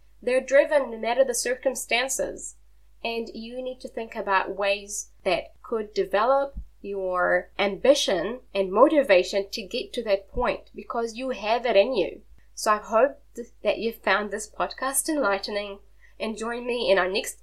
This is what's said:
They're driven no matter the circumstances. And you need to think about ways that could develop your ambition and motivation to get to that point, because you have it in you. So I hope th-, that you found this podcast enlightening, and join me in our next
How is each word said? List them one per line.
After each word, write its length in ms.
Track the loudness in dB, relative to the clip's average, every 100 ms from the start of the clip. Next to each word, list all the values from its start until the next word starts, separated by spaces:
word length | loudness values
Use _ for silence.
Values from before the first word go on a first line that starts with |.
| -20 -8
They're 180 | -2 -2
driven 520 | 4 4 6 2 0
no 60 | -4
matter 260 | -2 2
the 100 | 2
circumstances. 1200 | 2 -2 -2 -2 -2 -2 0 0 -2 -4 -6 -14 -18 -20 -20 -20 -10
And 260 | -6 -6 -8
you 260 | -10 -10 -8
need 200 | -10 -10
to 80 | -10
think 260 | -10 -8
about 420 | -6 0 0 0 -2
ways 520 | 0 -2 -4 -12 -12 -6
that 300 | 0 0 -2 -16
could 320 | -6 -6 -4
develop 640 | -2 0 2 4 2 2 -6 -14 -14
your 680 | -10 -6 -2 0 2 2 0 -2
ambition 840 | -2 2 4 4 4 -2 -2 -6 -6
and 180 | -4 0
motivation 760 | 6 6 6 6 6 4 -2 -4
to 100 | -8
get 300 | -8 -8 -8
to 100 | -6
that 280 | -2 -2 -2
point, 400 | -4 -2 -4 -10
because 400 | -18 -8 -6 -6
you 140 | -6 -8
have 380 | -6 -2 0 4
it 100 | 4
in 180 | 4
you. 280 | 2 -2 -6 -20 -20 -20
So 180 | -4 0
I 60 | 0
hope 420 | 2 4 4 0 -16 -14
th-, 120 | -14 -6
that 160 | -2 -2
you 140 | -4
found 380 | -2 0 0 0
this 200 | -8 -8
podcast 580 | -4 -4 -2 -4 -2 -2
enlightening, 720 | 0 0 -2 -4 -6 -8 -14 -20 -20 -20 -8
and 200 | -8 -6
join 280 | -6 -6 -4
me 240 | -2 2
in 60 | 2
our 140 | 2
next 280 | -2 -6 -10